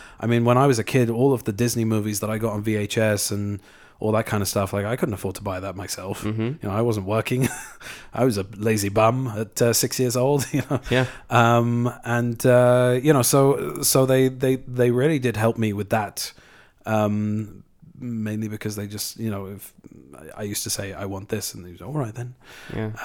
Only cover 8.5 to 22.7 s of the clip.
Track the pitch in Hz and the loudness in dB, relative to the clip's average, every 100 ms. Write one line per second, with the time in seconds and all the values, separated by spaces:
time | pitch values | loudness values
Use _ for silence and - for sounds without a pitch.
8.5 | 98 110 110 101 104 110 127 131 107 110 | -4 0 0 0 4 4 2 -4 -6 -6
9.5 | - 120 113 123 - 127 120 131 143 - | 0 2 2 0 0 0 2 2 0 0
10.5 | 143 127 135 - 127 127 - - 120 117 | -4 -2 -4 0 0 0 -4 0 4 6
11.5 | 120 117 120 120 - - 120 120 117 131 | 4 4 0 -2 -4 -4 -2 -2 2 6
12.5 | 123 123 123 123 127 139 147 120 139 135 | 8 8 6 4 2 4 4 6 6 6
13.5 | 139 147 147 147 135 131 131 131 131 131 | 4 -2 -4 2 4 4 4 4 2 0
14.5 | 131 - 123 123 120 143 156 123 104 113 | 0 -2 0 2 4 2 2 0 0 0
15.5 | 113 110 101 98 110 101 - - - - | 2 -2 -2 -2 -2 -2 -8 -12 -12 -20
16.5 | - _ _ - 110 107 104 107 107 104 | -20 _ _ -2 0 2 0 -2 -2 -6
17.5 | 101 - _ - - 127 113 107 107 110 | -12 -20 _ -20 -14 -8 -6 -4 -4 -6
18.5 | 107 107 104 101 104 - - 113 101 95 | -6 -8 -8 -8 -8 -10 -6 -6 -6 -8
19.5 | 98 - _ - - 65 69 80 - 104 | -14 -18 _ -20 -20 -20 -20 -18 -12 -8
20.5 | 104 - - 98 90 98 98 101 107 - | -6 -6 -6 -6 -8 -8 -10 -6 -6 -6
21.5 | - 90 87 87 151 120 113 120 127 - | -12 -16 -16 -8 -6 -6 -6 -12 -14 -20
22.5 | - - | -20 -12